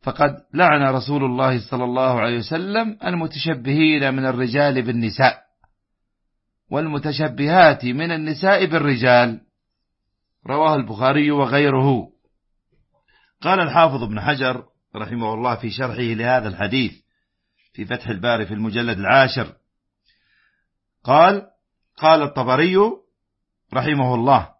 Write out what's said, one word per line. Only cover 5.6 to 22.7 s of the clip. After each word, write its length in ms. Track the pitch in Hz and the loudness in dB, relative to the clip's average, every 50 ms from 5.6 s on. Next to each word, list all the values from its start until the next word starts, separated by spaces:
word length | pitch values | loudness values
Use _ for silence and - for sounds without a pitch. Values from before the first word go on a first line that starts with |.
| _ _ _ _ _ _ _ _ _ _ _ _ _ _ _ _ _ _ _ _ _ _ | _ _ _ _ _ _ _ _ _ _ _ _ _ _ _ _ _ _ _ _ _ _
والمتشبهات 1120 | - 143 160 160 151 143 147 156 143 120 156 - 117 104 143 147 165 185 175 156 139 - - | -6 -4 -4 -4 -4 -4 -4 -6 -4 -2 -4 -4 -2 -2 -2 2 4 6 6 6 6 2 -4
من 260 | 123 123 139 165 170 | -6 -4 -4 -4 -4
النساء 560 | 170 160 156 156 156 - 185 190 202 190 190 | -4 -6 -4 -6 -6 -2 0 2 2 2 2
بالرجال، 760 | 170 156 165 147 143 135 117 117 127 123 123 123 120 113 110 _ _ _ _ _ _ _ _ _ _ _ _ _ _ _ _ _ _ _ _ _ | 0 0 0 0 0 0 0 4 4 6 6 4 2 -2 -8 _ _ _ _ _ _ _ _ _ _ _ _ _ _ _ _ _ _ _ _ _
رواه 280 | 120 131 147 156 156 156 | -6 -2 0 2 2 2
البخاري 560 | 139 123 107 110 101 127 131 139 151 147 147 | 0 -2 -6 -6 0 0 2 2 4 2 2
وغيره. 800 | 147 143 139 120 127 143 147 143 135 131 131 139 135 117 90 - _ _ _ _ _ _ _ _ _ _ _ _ _ _ _ _ _ _ _ _ _ _ _ _ _ _ | 2 0 0 2 2 2 2 2 2 2 2 2 2 0 -2 -8 _ _ _ _ _ _ _ _ _ _ _ _ _ _ _ _ _ _ _ _ _ _ _ _ _ _
قال 200 | - 160 185 196 | -2 0 0 2
الحافظ 420 | 175 147 123 170 165 160 135 131 120 | 0 2 4 4 4 4 2 -2 -6
ابن 180 | 104 107 107 | -4 -6 -4
حجر 440 | 95 135 147 131 131 127 123 120 120 _ _ _ _ _ _ | -2 -2 -2 0 -2 -2 -4 -4 -10 _ _ _ _ _ _
رحمه 380 | 107 107 - 117 120 113 107 110 | -12 -10 -8 -6 -4 -4 -4 -4
الله 220 | 110 120 123 120 | -2 -2 -4 -4
في 140 | 113 - 113 | -4 -6 -8
شرحه 300 | 98 - 131 123 110 117 | -6 -6 -6 -6 -4 -4
لهذا 480 | 123 117 113 107 117 120 127 127 110 107 | -4 -4 -4 -4 0 0 0 0 0 -4
الحديث 440 | 95 85 104 101 117 135 127 95 - _ _ _ _ _ _ _ _ _ _ _ _ _ _ _ _ | -6 -6 -6 -2 -2 -2 -2 -2 -6 _ _ _ _ _ _ _ _ _ _ _ _ _ _ _ _
في 120 | - 104 | -14 -10
فتح 240 | 101 120 - - 110 | -8 -8 -10 -6 -8
الباري 380 | 113 92 92 120 117 113 107 | -8 -4 -2 -2 -2 -2 -4
في 80 | 90 110 | -6 -6
المجلد 440 | 104 110 110 101 117 120 117 110 92 | -6 -6 -4 -4 -4 -4 -4 -4 -4
العاشر، 540 | 98 95 120 135 135 127 - 135 110 - - _ _ _ _ _ _ _ _ _ _ _ _ _ _ _ _ _ _ _ _ _ _ _ _ _ _ _ _ _ _ | 0 2 4 4 4 2 0 -6 -8 -8 -10 _ _ _ _ _ _ _ _ _ _ _ _ _ _ _ _ _ _ _ _ _ _ _ _ _ _ _ _ _ _
قال: 420 | - 131 151 165 185 202 302 294 - _ _ _ _ _ _ _ _ _ | 2 6 6 6 6 4 2 -6 -12 _ _ _ _ _ _ _ _ _
قال 260 | - 156 156 160 160 147 | 0 4 4 4 4 4
الطبري 540 | 139 - 139 127 120 127 131 160 180 | -2 -4 -4 -2 0 2 2 2 2